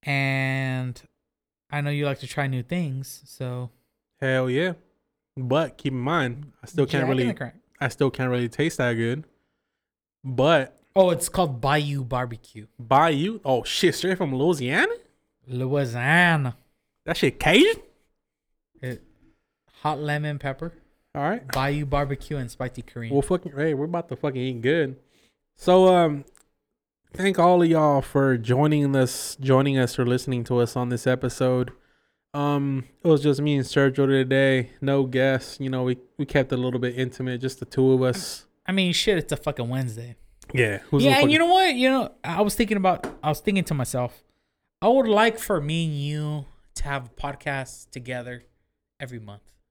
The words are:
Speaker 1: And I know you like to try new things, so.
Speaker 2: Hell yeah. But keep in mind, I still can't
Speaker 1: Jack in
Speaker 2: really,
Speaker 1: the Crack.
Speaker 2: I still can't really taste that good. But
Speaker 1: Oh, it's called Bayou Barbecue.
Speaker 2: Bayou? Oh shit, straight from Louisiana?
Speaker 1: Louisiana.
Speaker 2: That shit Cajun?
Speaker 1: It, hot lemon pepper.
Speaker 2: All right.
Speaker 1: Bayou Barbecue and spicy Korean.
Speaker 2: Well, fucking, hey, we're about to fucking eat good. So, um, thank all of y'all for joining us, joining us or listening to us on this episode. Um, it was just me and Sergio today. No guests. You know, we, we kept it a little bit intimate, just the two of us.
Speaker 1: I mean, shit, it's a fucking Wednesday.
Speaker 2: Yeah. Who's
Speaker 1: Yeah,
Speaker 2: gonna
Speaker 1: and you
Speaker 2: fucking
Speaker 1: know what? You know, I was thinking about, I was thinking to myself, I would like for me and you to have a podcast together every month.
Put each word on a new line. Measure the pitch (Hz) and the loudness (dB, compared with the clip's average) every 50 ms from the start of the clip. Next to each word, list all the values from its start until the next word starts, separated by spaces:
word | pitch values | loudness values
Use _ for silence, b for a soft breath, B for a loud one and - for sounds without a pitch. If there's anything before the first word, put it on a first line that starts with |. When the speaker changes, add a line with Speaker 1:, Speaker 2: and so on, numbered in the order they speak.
| _ | _
Speaker 1:
And | - 143 139 139 135 135 135 135 135 135 135 135 131 131 127 127 127 120 - _ _ _ _ _ _ _ _ _ _ _ _ _ _ | -2 -2 0 0 0 0 0 -2 -2 -2 -2 -2 -2 -2 -4 -4 -6 -8 -10 _ _ _ _ _ _ _ _ _ _ _ _ _ _
I | - 147 | -6 -4
know | 147 143 | -4 -2
you | 147 143 147 | -2 -2 -2
like | 143 139 - | -2 -4 -4
to | - | -8
try | 127 - - 143 | -10 -6 -4 -4
new | 135 131 127 120 | -2 -2 -4 -6
things, | - 170 180 175 147 131 135 135 - - - _ | -4 -4 -4 -4 -4 -4 -8 -10 -12 -16 -20 _
so. | - - - 131 127 123 127 127 120 _ _ _ _ _ _ _ _ _ _ | -20 -14 -10 -10 -8 -8 -8 -10 -12 _ _ _ _ _ _ _ _ _ _
Speaker 2:
Hell | - 135 131 131 131 127 | -4 -2 0 0 0 0
yeah. | 123 135 165 185 170 - _ _ _ _ _ _ _ _ _ _ _ | 0 0 0 -2 -4 -8 _ _ _ _ _ _ _ _ _ _ _
But | - 127 123 131 147 165 139 - | -10 -4 0 0 0 0 -2 -6
keep | - - 139 131 | -8 -8 -6 -4
in | 127 | -4
mind, | 120 135 160 175 139 123 120 131 147 - _ _ - | -4 -2 -2 -2 -2 -2 -4 -8 -14 -18 _ _ -20
I | |
still | - - - 143 | -12 -2 -2 -2
can't | - - 143 131 | 0 0 -2 0
Speaker 1:
Jack | |
in | 127 | 0
Speaker 2:
really, | 131 131 123 | 0 0 0
Speaker 1:
the | 120 - | -2 -2
Crack. | - 139 120 - - _ _ _ _ | -4 -8 -12 -12 -18 _ _ _ _
Speaker 2:
I | 143 131 | -6 -6
still | - - 147 135 | -2 0 0 0
can't | - - 131 127 | 0 -2 -2 -2
really | 123 123 123 117 | 0 0 -2 -4
taste | 117 - 147 160 - - | -2 -2 -2 -2 0 0
that | 131 123 120 | -2 0 0
good. | 113 113 117 123 151 156 _ _ _ _ _ _ _ _ _ _ _ _ _ _ _ _ _ _ _ _ | 0 -2 -2 -2 -4 -8 _ _ _ _ _ _ _ _ _ _ _ _ _ _ _ _ _ _ _ _
But | 131 131 120 127 151 170 151 131 - _ _ _ _ _ | -8 -2 2 4 4 4 4 2 0 _ _ _ _ _
Speaker 1:
Oh, | 190 190 180 | 4 4 4
it's | 170 165 - - | 4 0 -4 -6
called | - - 185 160 135 120 | -2 0 0 0 -2 -2
Bayou | 113 135 143 151 147 143 143 139 131 | 0 2 2 2 2 0 -4 -6 -6
Barbecue. | 120 131 123 127 120 117 110 _ - _ 113 107 - _ _ | -4 -4 -4 -4 -4 -8 -14 _ -20 _ -20 -20 -20 _ _
Speaker 2:
Bayou? | 123 110 131 135 156 170 156 139 151 196 226 214 _ | -2 2 4 6 6 6 4 2 0 -2 -4 -6 _
Oh | 139 131 120 113 | 0 0 0 0
shit, | - - - - 175 - | -2 -4 2 2 2 2
straight | - - 180 190 | 2 -2 -2 -2
from | 180 190 147 135 | -2 -2 -4 -2
Louisiana? | 127 135 170 180 147 139 123 139 190 302 415 466 480 - _ _ _ _ _ _ _ _ | 0 2 0 0 0 -2 -2 0 0 0 0 -2 -6 -12 _ _ _ _ _ _ _ _
Speaker 1:
Louisiana. | - 127 123 127 127 139 143 139 123 113 120 120 135 156 170 180 175 165 156 139 127 113 _ _ _ _ _ _ _ _ _ _ | -10 -6 -6 -4 -2 0 0 0 -2 -2 -2 0 2 4 4 6 4 4 2 0 -2 -6 _ _ _ _ _ _ _ _ _ _
Speaker 2:
That | - 170 - | -6 -4 0
shit | - 139 - - | 0 0 0 0
Cajun? | - 151 165 226 320 415 453 - - _ _ _ _ _ _ _ _ _ _ _ _ _ _ _ _ _ _ _ | 0 4 6 6 6 4 2 -2 -8 _ _ _ _ _ _ _ _ _ _ _ _ _ _ _ _ _ _ _
Speaker 1:
It, | - 127 123 - _ _ _ _ _ _ _ _ _ _ _ _ _ _ _ _ - | -12 -12 -12 -12 _ _ _ _ _ _ _ _ _ _ _ _ _ _ _ _ -6
hot | 151 156 135 | -4 -4 -4
lemon | 151 147 147 151 151 151 147 143 | -4 -4 -4 -4 -4 -6 -6 -6
pepper. | - 143 135 - 160 170 165 - _ _ _ _ _ _ _ | -6 -8 -8 -8 -10 -12 -12 -14 _ _ _ _ _ _ _
Speaker 2:
All | 143 143 | -4 -4
right. | 151 202 240 247 135 | -4 -4 -4 -6 -6
Speaker 1:
Bayou | 131 135 131 139 143 147 147 | -4 -4 -2 -2 -2 -4 -4
Barbecue | 139 131 143 143 135 139 131 - - 151 143 | -2 -2 -2 -2 -4 -6 -10 -8 -10 -8 -8
and | 127 120 | -8 -10
spicy | - _ 131 127 - - 127 | -10 _ -10 -10 -10 -12 -16
Korean. | - - 123 117 113 135 | -14 -14 -12 -10 -2 -2
Speaker 2:
Well, | 143 139 | -2 0
fucking, | - 185 180 180 180 143 | 0 -2 -2 -4 -6 -8
hey, | 139 147 160 151 | -4 -2 -2 -2
we're | 131 143 | -2 -4
about | 160 175 175 170 170 | -4 -6 -6 -6 -8
to | 135 | -12
fucking | - - 147 131 131 | -6 -6 -6 -4 -4
eat | 123 131 127 120 113 | -4 -6 -6 -2 0
good. | 127 151 170 156 131 131 131 _ _ _ _ _ _ _ _ _ _ _ | 0 2 2 0 -2 -4 -12 _ _ _ _ _ _ _ _ _ _ _
So, | _ - - 180 185 185 185 185 | _ 0 4 6 8 8 8 8
um, | 180 170 160 147 143 143 _ _ _ _ _ _ _ _ _ _ _ _ _ _ _ _ _ _ | 6 4 4 2 -2 -8 _ _ _ _ _ _ _ _ _ _ _ _ _ _ _ _ _ _
thank | - 185 196 190 - | -2 -2 0 2 4
all | 170 175 180 180 175 | 6 6 6 6 6
of | 165 | 4
y'all | 165 160 156 151 143 135 - | 4 4 4 4 2 2 0
for | - - 143 139 135 131 | 0 0 2 2 4 2
joining | 120 113 110 123 127 147 156 151 147 143 139 139 | 0 2 0 2 4 4 4 4 4 2 2 4
us, | 135 127 123 - - - - - _ | 2 2 2 0 -6 -10 -12 -12 _
joining | 135 131 135 131 135 143 135 135 | 0 4 4 4 4 4 2 2
us | 127 120 - - | 0 0 0 -2
or | 127 | 0
listening | 120 123 123 - - 131 123 117 | 0 0 -2 -2 -2 -4 -4 -2
to | - 127 120 | -2 0 0
us | 120 117 - | 0 0 0
on | 127 123 123 | -4 -4 -2
this | 123 120 - | -4 -2 0
episode. | 131 127 127 - 127 - - 131 127 127 127 123 120 - _ _ _ _ _ _ _ _ _ _ _ _ | 0 -2 0 -2 -6 -2 0 0 0 2 0 -2 -4 -8 _ _ _ _ _ _ _ _ _ _ _ _
Um, | 143 143 143 143 143 139 139 139 135 123 - _ _ _ | -4 -2 0 0 0 0 -2 -2 -4 -6 -8 _ _ _
it | 175 | 2
was | 160 143 135 | 4 4 4
just | 151 143 127 | 2 0 2
me | 147 151 147 | 0 0 0
and | 139 131 | 0 -2
Sergio | - - 156 139 139 131 139 139 | 0 2 2 2 4 4 2 2
today. | 135 135 135 131 131 135 135 135 135 131 131 127 - - _ - | 4 4 2 2 2 2 2 4 4 2 2 0 -4 -10 _ -4
No | 135 139 139 135 | 0 0 0 0
guests. | 131 123 131 127 135 135 131 131 - - - | 0 0 0 2 2 2 0 -4 -6 -12 -8
You | 139 135 | -8 -6
know, | 131 127 127 | -4 -2 -2
we, | 127 127 123 - _ _ _ | -2 -2 -4 -6 _ _ _
we | 143 | -8
kept | 139 - 147 131 - - | -2 0 0 0 0 -2
it | 123 | -4
a | 123 | -2
little | 127 123 127 | -2 -2 -2
bit | 120 123 120 123 | -4 -4 -4 -4
intimate, | 127 127 123 - 131 127 127 120 | -6 -6 -4 -8 -8 -6 -6 -6
just | 127 131 131 - | -6 -8 -8 -8
the | - | -14
two | - - - 131 131 131 | -10 0 2 4 4 4
of | 127 127 | 4 4
us. | 127 120 190 180 - - - - _ _ _ _ | 2 0 -2 -6 -10 -12 -14 -16 _ _ _ _
Speaker 1:
I | - 185 | -4 0
mean, | 196 190 180 170 | 0 2 2 0
shit, | - - - 208 | 0 2 2 2
it's | 175 147 - 156 | 0 0 -2 -6
a | 139 | -4
fucking | - 151 139 - 123 117 | -4 -6 -4 -4 -4 -4
Wednesday. | 127 131 131 123 110 110 120 123 117 _ - _ _ _ - - - | -4 -4 -4 -6 -8 -10 -14 -16 -16 _ -20 _ _ _ -20 -8 0
Speaker 2:
Yeah. | 131 123 110 101 95 - - | 0 0 2 0 -4 -6 -2
Who's | - 147 233 | 2 4 4
Speaker 1:
Yeah, | 277 277 | 6 6
Speaker 2:
gonna | 277 285 | 6 4
Speaker 1:
and | 285 294 | 4 4
you | 320 | 4
Speaker 2:
fucking | 339 339 | 4 6
Speaker 1:
know | 359 | 6
what? | 381 381 359 294 | 4 4 4 2
You | 247 254 262 | 2 2 2
know, | 262 269 220 - - _ _ | 2 2 -2 -4 -8 _ _
I | - 165 165 214 | -6 0 0 0
was | 208 - | 0 2
thinking | - 240 202 220 | 0 0 0 0
about, | 202 185 185 175 - - 196 - - - | 0 2 0 0 0 -4 -10 -12 -6 -4
I | 151 | -4
was | 151 - | -4 -2
thinking | - - 202 196 175 | -2 -2 0 0 -2
to | - 156 | -2 -2
myself, | 143 127 - - 127 123 123 - - _ _ _ _ _ _ _ _ _ _ _ _ - | -4 -4 -4 -4 -4 -4 -4 -6 -14 _ _ _ _ _ _ _ _ _ _ _ _ 2
I | 202 | 2
would | 240 269 262 226 | 4 4 4 4
like | 208 202 220 233 226 226 | 4 4 4 2 2 -2
for | - - 208 175 143 | -4 -4 -2 -2 -2
me | 147 156 165 165 | -2 -4 -2 -2
and | 160 151 143 | -4 -4 -4
you | 143 147 151 151 151 151 151 151 139 - - _ _ _ _ | -4 -4 -4 -4 -4 -6 -6 -8 -10 -12 -18 _ _ _ _
to | - - | -8 -6
have | 143 139 139 127 | -4 -4 -6 -8
a | 117 | -10
podcast | _ _ - 143 139 - - 151 139 135 131 127 - - - _ | _ _ -8 -8 -8 -8 -8 -6 -6 -6 -6 -10 -14 -20 -20 _
together | - 135 123 120 123 123 123 123 123 120 113 _ _ _ _ _ _ _ _ _ _ _ | -18 -16 -12 -10 -10 -10 -10 -12 -14 -16 _ _ _ _ _ _ _ _ _ _ _ _
every | - 127 127 120 | -16 -14 -14 -16
month. | 107 104 101 104 _ _ _ _ _ _ | -16 -16 -20 -20 _ _ _ _ _ _